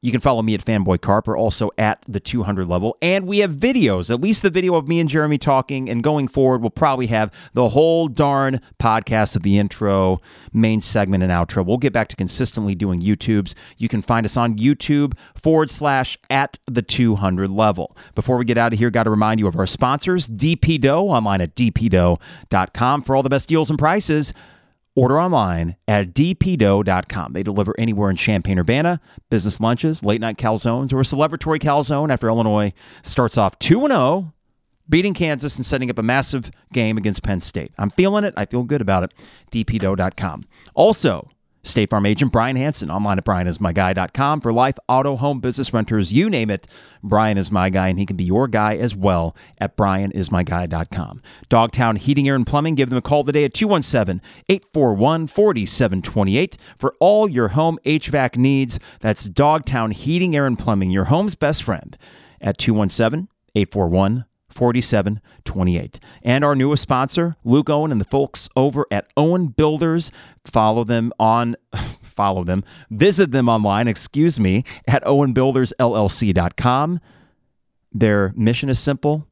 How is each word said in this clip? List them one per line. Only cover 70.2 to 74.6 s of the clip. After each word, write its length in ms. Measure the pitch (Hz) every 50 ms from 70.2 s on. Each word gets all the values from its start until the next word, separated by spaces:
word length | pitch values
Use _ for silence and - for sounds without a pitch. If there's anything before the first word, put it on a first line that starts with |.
| - - - _ _
Follow 380 | - - 113 110 107 110 117 120
them 300 | 107 120 117 113 117 - _
on, 360 | 110 110 113 117 120 117 117 - _ _
<laughs> 300 | - - - - - _
follow 420 | - - _ - 101 101 95 92 90
them, 200 | 85 90 98 95 - - - - _
visit 400 | 110 104 147 202 190 165 196 151
them 180 | 120 135 127
online, 400 | 117 113 110 104 101 98 104 120
excuse 520 | 117 107 - - - - 139 156 170 156 -
me, 240 | 107 95 92 110